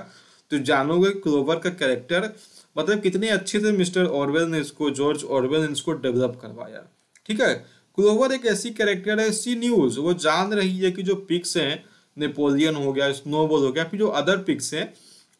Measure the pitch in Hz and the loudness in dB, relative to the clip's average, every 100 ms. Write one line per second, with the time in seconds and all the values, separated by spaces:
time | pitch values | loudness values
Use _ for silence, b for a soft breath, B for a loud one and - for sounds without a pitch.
0 | B B B B _ 147 131 143 143 175 | B B B B _ -2 2 2 2 2
1 | 196 196 160 147 135 165 180 175 135 123 | 2 0 0 0 2 0 -2 -2 0 -2
2 | - 170 214 B B B B 147 170 214 | -2 -2 -2 B B B B -4 0 0
3 | 190 185 220 196 - 208 214 202 180 185 | 0 0 0 0 0 0 2 2 2 2
4 | 175 143 143 156 165 160 139 - 147 131 | 2 0 0 2 2 0 -4 -4 -2 0
5 | 143 151 - 135 127 156 156 143 - 147 | 0 0 -2 0 2 0 0 -2 -4 -4
6 | 131 123 123 120 110 113 113 107 - _ | -2 0 0 -2 -14 -14 -16 -16 -20 _
7 | _ _ - 214 214 117 B B B - | _ _ -6 0 2 0 B B B 2
8 | 202 220 262 262 233 196 233 220 208 185 | 4 4 2 2 0 -2 -2 -2 0 0
9 | 196 214 220 214 240 240 240 220 131 113 | 0 0 0 -2 -4 -2 2 2 2 0
10 | 165 175 156 165 196 208 190 185 185 180 | -2 0 2 2 0 0 0 0 -2 0
11 | 185 190 - 175 175 175 143 156 b b | -2 -2 -2 -4 -2 -2 -2 -4 b b
12 | b 143 147 143 143 139 160 151 139 135 | b -6 -6 0 2 2 2 0 -2 0
13 | 139 135 147 151 156 156 135 143 165 202 | 0 -2 -2 0 2 2 2 0 -4 -2
14 | 214 143 147 190 185 123 - 156 233 B | 0 2 2 0 0 -2 -4 -6 -6 B
15 | B B B | B B B